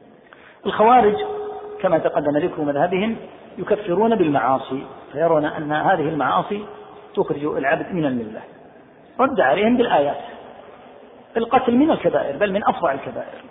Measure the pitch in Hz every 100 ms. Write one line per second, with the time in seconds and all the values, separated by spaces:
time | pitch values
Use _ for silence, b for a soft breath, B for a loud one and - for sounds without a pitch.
0 | - - B B B B 208 - 214 247
1 | 214 208 - - - - - - 185 160
2 | 165 165 147 147 175 - 147 139 175 185
3 | 220 226 - - - - - 196 - 175
4 | 226 226 160 139 117 131 - 135 - -
5 | - 139 165 160 147 165 147 151 156 185
6 | 143 156 131 180 170 202 208 - - -
7 | - 208 160 147 147 156 135 160 - 185
8 | 147 123 107 107 - - - - - -
9 | - - 262 220 135 165 214 247 233 175
10 | 143 - - - - - - - - -
11 | - - - 233 226 262 240 240 311 214
12 | 175 147 - - 208 190 240 - 170 135
13 | 135 120 - - -